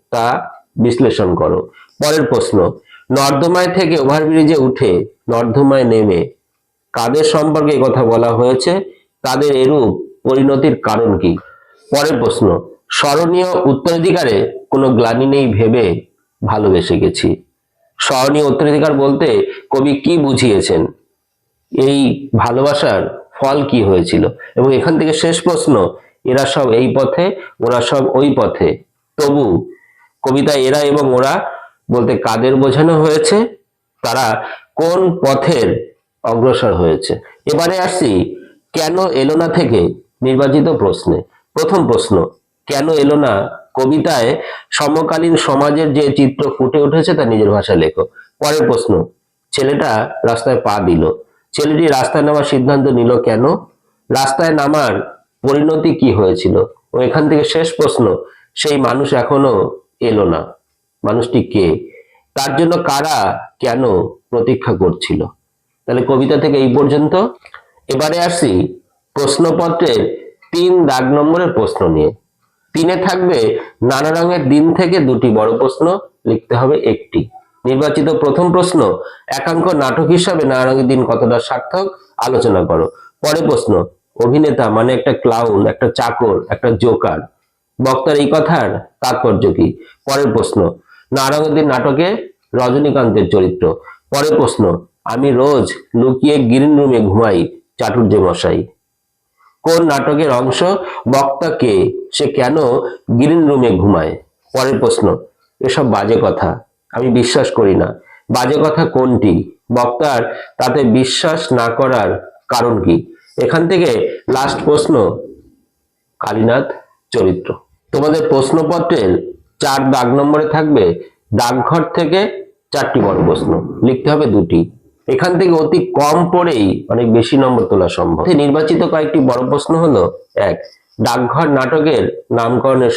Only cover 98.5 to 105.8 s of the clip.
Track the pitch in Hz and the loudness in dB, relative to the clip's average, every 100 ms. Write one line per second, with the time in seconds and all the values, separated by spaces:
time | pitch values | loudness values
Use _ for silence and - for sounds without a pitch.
98.5 | 85 - _ _ _ _ _ _ _ _ | -2 -4 _ _ _ _ _ _ _ _
99.5 | _ 160 170 165 135 139 147 156 123 131 | _ 0 2 2 0 0 0 0 0 0
100.5 | 127 175 202 - - - 135 - - 165 | 0 0 -2 -6 -8 -2 0 0 -2 -4
101.5 | - 123 98 - - - - 143 - 127 | -2 0 2 0 -2 -8 -4 -2 0 0
102.5 | 156 131 131 - - - 117 147 170 151 | 2 0 0 -4 -8 -2 0 2 4 2
103.5 | 139 120 92 98 87 78 - - _ _ | 2 2 2 2 2 0 -8 -14 _ _
104.5 | 131 127 131 117 - 101 90 - _ _ | -4 -2 0 0 2 0 0 -6 _ _
105.5 | - 131 - | -6 -4 0